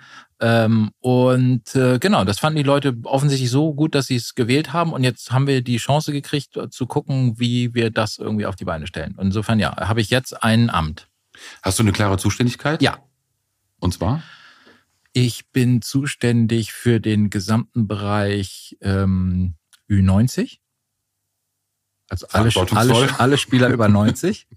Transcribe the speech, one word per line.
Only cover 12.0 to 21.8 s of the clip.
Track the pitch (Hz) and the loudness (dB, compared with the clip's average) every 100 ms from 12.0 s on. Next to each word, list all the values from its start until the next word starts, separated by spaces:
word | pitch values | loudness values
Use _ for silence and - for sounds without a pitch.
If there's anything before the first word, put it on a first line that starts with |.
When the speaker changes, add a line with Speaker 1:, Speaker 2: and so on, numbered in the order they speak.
| 104 95 | 0 0
Speaker 2:
Zuständigkeit? | 107 - 120 - 143 160 | -2 0 -2 -2 -4 0
Speaker 1:
Ja. | 135 - _ _ _ _ _ _ _ - | 0 -2 _ _ _ _ _ _ _ -6
Speaker 2:
Und | 87 | -6
zwar? | - 87 151 - - - _ _ _ _ _ _ | -2 -4 -4 -8 -20 -20 _ _ _ _ _ _
Speaker 1:
Ich | 127 123 - - | -2 -2 -2 -6
bin | 135 123 123 | 0 2 2
zuständig | - 139 139 - 120 120 113 117 110 | 0 -4 -4 -2 0 2 2 0 -4
für | - 120 113 | -4 0 0
den | 110 107 104 | 2 0 0
gesamten | 104 95 113 - 123 104 | -2 -2 -2 -2 -4 -2
Bereich, | 104 101 104 101 101 92 - - - | -4 -2 -2 0 -2 -4 -10 -20 -8
ähm, | 98 98 95 92 92 90 90 82 _ _ - | -2 0 2 0 0 0 -2 -6 _ _ -2
Ü | 101 | 2
neunzig. | 95 95 127 - 254 - _ _ _ _ _ _ _ _ _ _ _ _ | 4 4 2 0 -6 -8 _ _ _ _ _ _ _ _ _ _ _ _